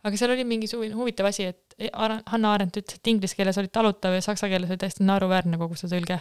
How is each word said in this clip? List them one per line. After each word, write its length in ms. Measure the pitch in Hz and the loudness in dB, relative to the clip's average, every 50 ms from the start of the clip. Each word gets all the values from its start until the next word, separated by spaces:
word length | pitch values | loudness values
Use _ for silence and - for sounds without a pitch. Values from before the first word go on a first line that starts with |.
| _ | _
Aga 160 | 214 202 208 | -2 0 0
seal 140 | 233 240 247 | 2 2 2
oli 80 | 254 254 | 0 0
mingi 240 | 240 226 226 220 214 | 0 -2 -2 -2 -4
suvi-, 240 | - 240 220 214 | -4 -6 -6 -6
huvitav 380 | 214 220 247 240 226 - 196 202 | -4 -4 -4 -4 -2 0 0 0
asi, 160 | 202 - 196 185 | 0 0 -4 -4
et 420 | 180 _ _ _ - _ 208 220 | -6 _ _ _ -14 _ -8 -8
Ar-, 300 | - - 220 220 220 226 - | -4 -2 -2 0 -2 -2 -4
Hannah 280 | - - 233 220 214 208 | -2 0 2 4 4 4
Arendt 240 | 202 202 180 - 208 | 4 2 0 -2 -6
ütles, 220 | 202 - - - | -8 -8 -16 -4
et 100 | _ 226 | _ 2
inglise 260 | 226 214 190 185 - | 2 2 2 -2 -2
keeles 220 | - 196 190 185 196 | 0 0 0 2 0
oli 140 | 196 185 | -2 -2
talutav 420 | _ 220 226 214 196 - - 185 185 | _ 2 2 2 2 2 0 0 0
ja 80 | 185 | 0
saksa 280 | 180 - 208 185 - 202 | 0 -2 -2 -2 -2 0
keeles 180 | 190 185 180 175 | 0 0 0 -2
oli 80 | 185 180 | -4 -2
täiesti 280 | - 196 - - 196 190 | -4 -6 0 2 4 4
naeruväärne 500 | 196 196 190 185 185 185 175 175 165 165 | 4 4 2 2 2 2 2 2 0 0
kogu 200 | 170 165 170 151 | -2 -4 -6 -6
see 100 | - 175 | -4 -2
tõlge. 300 | 175 180 170 - 185 170 | -2 -2 -2 -2 -4 -6